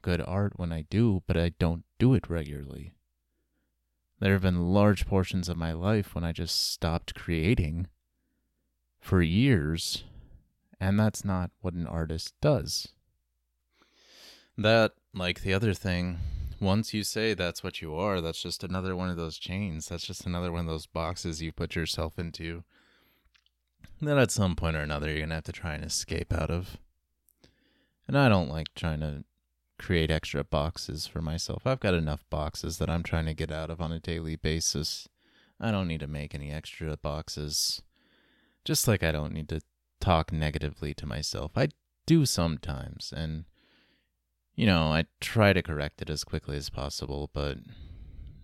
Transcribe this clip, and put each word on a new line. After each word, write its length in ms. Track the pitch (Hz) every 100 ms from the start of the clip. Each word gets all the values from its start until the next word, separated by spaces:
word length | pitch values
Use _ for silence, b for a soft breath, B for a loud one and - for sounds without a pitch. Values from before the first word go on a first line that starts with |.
good 200 | - 85
art 320 | - 95 101 -
when 120 | 87
I 120 | 82
do, 400 | 78 98 117 92 -
but 100 | 85
I 120 | 85 -
don't 260 | 85 82 - -
do 160 | 123
it 160 | 120 -
regularly. 640 | 85 73 71 69 67 78 - _ _ _ _ _ _ _ _ _ _ _ _
There 120 | 98
have 100 | 98
been 300 | 92 87 87
large 340 | 98 104 98 -
portions 420 | 98 92 95 87
of 80 | 85
my 160 | 82
life 420 | 80 92 110 101
when 80 | -
I 80 | 85
just 400 | 82 85 - -
stopped 460 | - 82 85 - -
creating 720 | - 82 80 127 85 82 90 _ _ _ _ _ _ _ _ _ _ _
for 220 | - 95
years, 800 | 82 92 139 107 73 82 - - b b b b b _ _ _
and 220 | 95 101
that's 240 | 107 -
not 260 | 101 92 87 -
what 120 | 92
an 120 | 87 82
artist 460 | 82 80 80 - -
does. 480 | 147 131 80 - - _ _ _ _ _ _ _ _ B B B B B B B B -
That, 360 | 107 113 110 - _
like 280 | 95 90 87
the 120 | 98
other 220 | 95 110
thing, 440 | 92 98 90 90 85 B B B -
once 340 | 98 98 110
you 80 | 107
say 320 | 98 110 110
that's 300 | 95 87 -
what 180 | 92 -
you 140 | 82 78
are, 240 | 104 95
that's 200 | 82 80
just 220 | 90 -
another 320 | 92 92 92
one 160 | 90 92
of 60 | 85
those 200 | 82 -
chains. 520 | - 92 104 78 -
That's 180 | 85 -
just 200 | 90 90
another 260 | 87 90
one 80 | 85
of 80 | 85
those 180 | 80 -
boxes 560 | 82 82 87 90 78
you 80 | 82
put 240 | - 82
yourself 460 | - 78 - 82 -
into 420 | 85 - 82 85 - b b b b b b _ _ _ _ _ - -
that 180 | 151 143
at 120 | 120
some 240 | - 98
point 220 | 85 85 80
or 40 |
another 300 | 76 73 76
you're 100 | 76
gonna 140 | 78
have 100 | 80
to 80 | -
try 220 | - 85
and 100 | 76
escape 480 | 78 - - 85 -
out 180 | 85 80
of. 280 | 85 92 - - _ _ _ _ _ b b b b b b -
And 120 | 135
I 100 | 135
don't 200 | 98 76
like 260 | 78 76
trying 260 | - 85 76
to 240 | 78 73 - _ _ _ _ -
create 320 | - 87 78
extra 340 | 80 - 71
boxes 640 | 71 78 76 - - 76 -
for 160 | 80
myself. 440 | 80 82 - - 131
I've 140 | 131
got 140 | 107
enough 300 | 87 78 73 -
boxes 500 | 76 76 - 80 78
that 120 | -
I'm 120 | 82
trying 240 | 85 82 80
to 80 |
get 160 | 78 80
out 200 | 78 80
of 100 | 82
on 120 | 80
a 80 | 82
daily 360 | - 85 80 80
basis. 720 | 80 80 - - 78 - - b b b b -
I 100 | 113
don't 180 | 104 90
need 120 | 80
to 60 | 71
make 280 | 76 73
any 160 | 73 71
extra 460 | 76 - - 80 76
boxes. 840 | 76 73 78 - 76 76 - - - b b b b b b b
Just 220 | - 156 -
like 160 | 104
I 100 | 82
don't 200 | 78 76
need 160 | 82 78
to 120 | 80 - _ _ _
talk 320 | - 82 80
negatively 600 | 82 78 76 76 67 76
to 120 | 71 73
myself. 460 | 60 73 98 82 -
I 120 | 147 - _ _ -
do 200 | 165 139
sometimes, 840 | - 85 76 - 67 67 - - -
and, 300 | 80 80 82 b b b b b b b _ _ _
you 120 | - 113
know, 260 | 87 78
I 140 | 78 82 _
try 320 | - 113 101
to 100 | 90
correct 400 | 82 76 73 -
it 80 | 78
as 140 | 76
quickly 320 | - 80 - 71
as 120 | 69
possible, 640 | - 69 - 71 71 71
but 260 | 73 71 69 - B B B B B B B